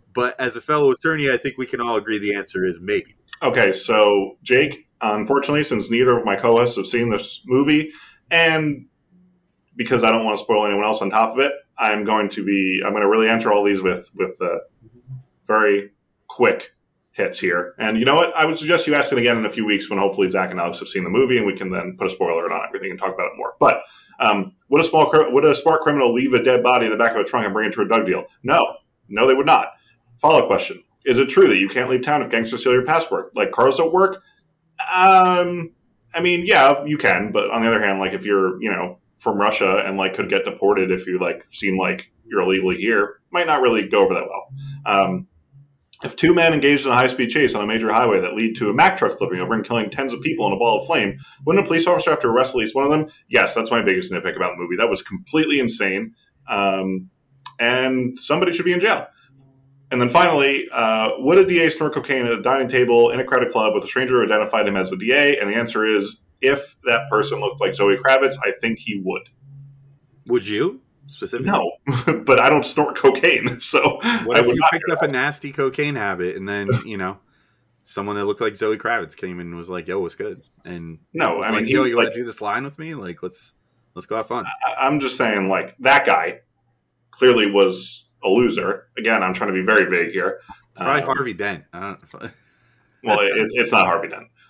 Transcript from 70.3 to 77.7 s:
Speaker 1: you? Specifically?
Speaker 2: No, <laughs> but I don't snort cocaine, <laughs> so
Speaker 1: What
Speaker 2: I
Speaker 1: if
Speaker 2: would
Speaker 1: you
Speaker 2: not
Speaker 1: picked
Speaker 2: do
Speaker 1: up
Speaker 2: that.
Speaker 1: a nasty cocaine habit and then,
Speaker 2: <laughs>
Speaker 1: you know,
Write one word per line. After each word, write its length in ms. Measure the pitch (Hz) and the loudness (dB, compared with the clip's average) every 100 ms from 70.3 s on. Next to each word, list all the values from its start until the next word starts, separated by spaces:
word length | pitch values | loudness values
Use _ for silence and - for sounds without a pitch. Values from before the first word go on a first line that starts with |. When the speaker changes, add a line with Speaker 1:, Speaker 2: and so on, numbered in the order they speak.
| 120 101 | -2 -2
Speaker 1:
you? 340 | 104 165 262 _ _ - | -2 -4 -4 _ _ -20
Specifically? 440 | - 101 120 160 | -14 -10 -6 -2
Speaker 2:
No, 200 | 190 - - - 123 - | -2 -2 -8 -6 -4 -2
<laughs> 100 | 127 107 | -4 4
but 140 | 127 | 4
I 100 | - | 6
don't 160 | 151 - | 4 0
snort 300 | - 147 - | -2 -2 4
cocaine, 600 | 135 127 170 131 120 123 | 4 6 2 0 -2 -6
<laughs> 0 | |
so 380 | - 247 - - 233 233 | -2 0 0 -2 -4 -2
Speaker 1:
What 140 | - - | -2 0
Speaker 2:
I 20 | |
Speaker 1:
if 80 | 185 | 2
Speaker 2:
would 80 | 165 | 2
Speaker 1:
you 60 | |
Speaker 2:
not 100 | - | 0
Speaker 1:
picked 140 | 175 170 | 0 -4
Speaker 2:
do 60 | |
Speaker 1:
up 80 | 165 | -2
Speaker 2:
that. 80 | 147 | -2
Speaker 1:
a 40 | |
nasty 380 | 131 139 147 143 | -2 -4 -6 -12
cocaine 440 | 135 135 131 147 139 | -4 -4 -2 -6 -4
habit 400 | 101 90 90 95 | -6 -4 -6 -8
and 140 | 95 | -8
then, 180 | 101 101 - | -6 -2 -4
Speaker 2:
<laughs> 80 | - | -4
Speaker 1:
you 120 | 104 | -8
know, 220 | 92 98 _ _ _ _ _ | -8 -10 _ _ _ _ _